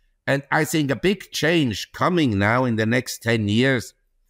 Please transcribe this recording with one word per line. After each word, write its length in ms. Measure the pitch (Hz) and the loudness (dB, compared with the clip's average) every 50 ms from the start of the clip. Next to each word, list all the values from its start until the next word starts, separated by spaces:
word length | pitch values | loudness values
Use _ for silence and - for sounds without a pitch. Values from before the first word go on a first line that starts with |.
| _ _ _ _ - | _ _ _ _ -4
And 180 | - 139 139 139 - | -2 -2 -2 -2 -2
I 120 | - 156 156 | -2 -2 0
think 260 | - - 160 147 135 | 0 0 -2 0 -2
a 60 | 135 | -2
big 360 | 107 - 180 208 - - - | -2 0 -2 -2 -2 -6 -10
change 600 | - - - 151 180 170 147 120 104 - - - | -6 -2 0 2 2 2 2 0 -2 -6 -10 -10
coming 480 | - - 131 156 185 170 156 127 104 98 | -6 -2 -2 0 2 2 2 2 2 2
now 240 | 101 104 117 127 131 | 2 2 2 2 0
in 140 | 123 113 | 0 0
the 80 | 107 110 | 0 0
next 380 | 110 117 127 120 - - - - | 0 0 -2 -2 -4 -8 -8 -2
ten 260 | 113 117 113 107 101 | -2 0 0 0 2
years 440 | 104 113 127 135 131 117 - - - _ _ _ _ _ _ _ | 2 2 4 2 2 0 -4 -8 -14 _ _ _ _ _ _ _